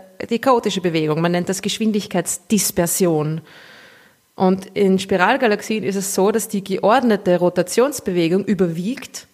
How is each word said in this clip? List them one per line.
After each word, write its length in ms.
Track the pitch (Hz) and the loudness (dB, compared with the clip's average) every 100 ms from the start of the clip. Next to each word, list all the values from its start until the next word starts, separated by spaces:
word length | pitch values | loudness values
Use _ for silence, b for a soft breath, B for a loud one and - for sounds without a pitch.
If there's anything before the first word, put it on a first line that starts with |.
| - - - | -12 -12 -6
die 80 | 233 | -2
chaotische 440 | 269 247 226 185 | 2 2 2 -2
Bewegung. 380 | 180 160 156 151 | 0 0 0 0
Man 120 | 170 | 0
nennt 180 | 175 180 | 0 -2
das 140 | 185 | -4
Geschwindigkeitsdispersion. 1800 | 202 - 220 208 190 180 170 - - 214 - - 170 - 180 156 151 160 B B B B B B B B _ - | -6 -2 0 -2 -2 -4 -4 -8 -2 0 0 0 -2 2 2 2 0 -4 B B B B B B B B _ 0
Und 320 | 185 190 190 - | 2 2 -2 0
in 240 | 196 190 | 2 2
Spiralgalaxien 840 | 190 190 185 262 247 208 - 220 | 0 2 2 2 2 0 -2 -4
ist 120 | - 196 | -4 -4
es 180 | 190 | -4
so, 160 | - 190 | 0 0
dass 160 | 220 214 | 0 -2
die 160 | 202 | -6
geordnete 760 | 190 190 190 247 254 202 196 175 | -4 -2 2 2 2 2 2 2
Rotationsbewegung 1040 | 175 175 175 - 262 285 - 175 165 185 190 | 2 0 0 2 0 0 -4 0 2 0 0
überwiegt 800 | 190 180 165 180 262 - - - | 0 0 -2 -6 -8 -12 -18 -20